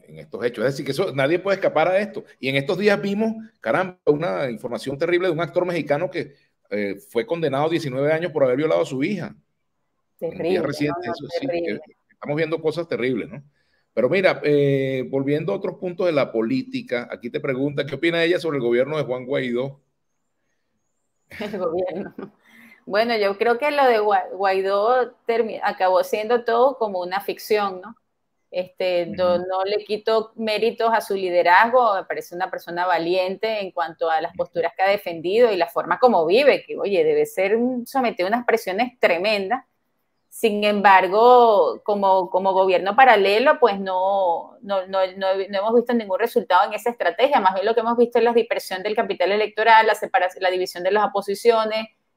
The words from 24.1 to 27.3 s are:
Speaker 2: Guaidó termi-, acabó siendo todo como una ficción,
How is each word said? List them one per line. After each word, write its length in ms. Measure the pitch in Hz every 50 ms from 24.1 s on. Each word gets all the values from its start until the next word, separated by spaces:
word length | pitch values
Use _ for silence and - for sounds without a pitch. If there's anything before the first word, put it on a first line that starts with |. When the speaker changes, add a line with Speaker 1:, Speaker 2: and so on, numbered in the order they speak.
| 202 185 180 - 202
Speaker 2:
Guaidó 840 | 185 196 190 190 190 190 196 202 202 208 233 254 254 240 233 - _ _
termi-, 340 | - 233 226 226 220 - -
acabó 440 | - 208 196 - 185 185 185 175 185
siendo 400 | - - 214 214 220 247 233 233
todo 340 | 233 226 233 247 285 - -
como 220 | 226 208 196 180
una 200 | 180 180 185 202
ficción, 600 | 196 -